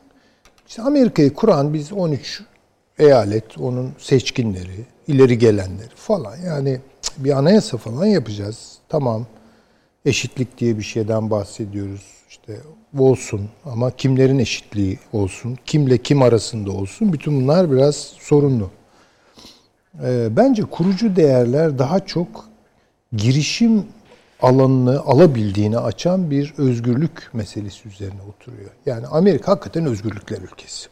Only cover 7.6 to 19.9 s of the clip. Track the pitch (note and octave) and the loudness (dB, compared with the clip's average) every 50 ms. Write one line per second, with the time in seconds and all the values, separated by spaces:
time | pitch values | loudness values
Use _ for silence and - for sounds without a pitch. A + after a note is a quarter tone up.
7.6 | - - - A2+ - A2+ A2+ C#3 F#3+ A3 G3+ E3 A2+ A2 G#2 G2+ G2+ G#2 A2+ - | 2 0 -8 -10 -8 -10 -6 -2 0 0 0 0 -2 -4 -8 -8 -8 -10 -10 -12
8.6 | - - - _ _ _ - D3+ C3+ A#2+ A2 A2 A#2+ - - - _ _ _ _ | -18 -20 -20 _ _ _ -4 -2 -2 -2 -4 -4 -8 -12 -16 -20 _ _ _ _
9.6 | _ _ _ _ _ _ _ _ _ D3 A#2+ - - A#2+ - C3 B2 - - - | _ _ _ _ _ _ _ _ _ -2 -2 -2 -6 -8 -8 -8 -8 -8 -6 -4
10.6 | A#2+ A#2 A2 G#2+ G2+ - - A#2 G#2+ G#2+ A2 A2 A2 G#2+ A2 G#2 G2 - - - | -2 -2 -2 -2 -6 -6 -6 -6 -4 -2 -2 -2 -2 -2 -2 -4 -4 -8 -10 -12
11.6 | A2 G2 G2 G2+ G2+ G2 G2+ G2+ - - _ _ _ _ - _ _ - G#2+ A#2 | -12 -10 -10 -10 -10 -10 -12 -14 -18 -20 _ _ _ _ -20 _ _ -18 -18 -18
12.6 | C#3+ D#3 - _ _ _ D3 C#3 C3 C3 B2 - - - - G2 G2+ G#2+ - _ | -20 -20 -20 _ _ _ 0 2 4 4 4 2 -2 -8 -8 -8 -8 -10 -14 _
13.6 | _ D3+ A#2 A2+ B2 B2+ - - - C3+ C3 C3 C3+ C3 C#3 C#3 A2+ - - - | _ -10 -6 -4 -4 -4 -4 -2 -2 0 2 4 4 4 4 2 0 -2 -4 -10
14.6 | - - - G#2 G2 F#2+ F#2+ - - _ - G#2 G2+ F#2 - - - A#2 B2+ - | -10 -8 -4 -4 -2 -2 -4 -8 -10 _ -4 -4 -4 -4 -6 -10 -10 -10 -10 -10
15.6 | _ - - D3+ C#3+ B2+ B2+ A2+ - - D3 C#3+ B2+ A#2+ A2+ G#2+ - - - A2 | _ -2 0 0 4 4 2 2 2 2 2 4 6 4 4 2 0 -4 -8 -8
16.6 | G2+ G2+ F#2+ G2 G2 F#2 - - A3+ G3+ D#3+ C#3 - D#3 D3 C3+ B2+ C#3 D#3 F#3 | -6 -6 -6 -6 -8 -10 -6 -2 -2 0 0 -2 -4 -2 -2 0 0 2 2 2
17.6 | F#3 D#3 C3 B2+ C3+ D3 C#3+ - - - - - - - D3 D3 C#3+ C#3 C3 A2+ | 2 2 2 4 4 2 0 -2 -10 -16 -20 -20 -2 2 2 4 4 2 0 0
18.6 | G2 F2+ - _ _ _ _ _ _ _ _ _ _ _ _ - - - - _ | -2 -6 -10 _ _ _ _ _ _ _ _ _ _ _ _ -20 -20 -20 -20 _
19.6 | _ _ _ _ _ _ | _ _ _ _ _ _